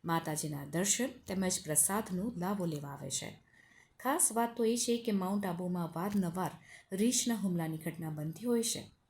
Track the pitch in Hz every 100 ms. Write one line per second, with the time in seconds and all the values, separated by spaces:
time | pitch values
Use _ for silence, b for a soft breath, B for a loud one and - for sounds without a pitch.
0 | 165 165 - 151 151 143 143 165 202 -
1 | 254 - - 190 185 180 147 151 - 202
2 | 214 180 214 202 175 202 175 147 143 139
3 | 143 - - - B B B B B _
4 | 247 311 - 220 233 233 226 240 233 233
5 | 233 202 185 202 196 170 180 180 165 165
6 | 196 202 180 170 175 - B B B 190
7 | 226 254 240 220 196 175 160 156 165 160
8 | 160 151 151 160 240 233 226 139 - _
9 | _